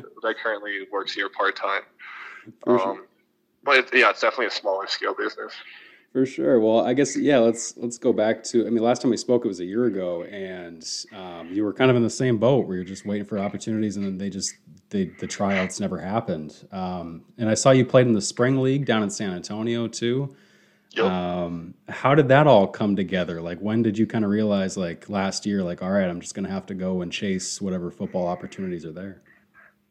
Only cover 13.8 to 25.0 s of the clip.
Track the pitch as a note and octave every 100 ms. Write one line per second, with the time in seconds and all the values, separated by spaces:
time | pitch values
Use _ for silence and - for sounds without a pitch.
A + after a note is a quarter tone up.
13.8 | G#2+ G2 G2 F#2 G2 F#2+ - - _ D2+
14.8 | _ G2+ F2 - F2+ - G2 G2 F#2+ -
15.8 | G2 F2+ F2+ A2+ - D#2+ D2+ - - F#2+
16.8 | F2+ F2+ E2+ E2 - - A2 A2 C#3 C3
17.8 | B2 C3 B2 G#2 - - B2 C3+ C3 C#3
18.8 | B2 A2 G2+ - G2+ F2+ - G#2+ A#2 A#2
19.8 | A2+ - A#2 C3 C#3 - _ _ _ _
20.8 | _ F#2 F#2 F#2 F2+ F2 F2 E2+ E2+ -
21.8 | - - C3 D3+ C3 C3+ D3+ A2 F#2+ -
22.8 | G#2 G2 F2 F#2+ F2 E2 E2+ F2 G#2 A2+
23.8 | A2+ G2+ G#2+ A2+ G2+ G#2 G#2+ G2+ F#2+ G2
24.8 | F2 D#2+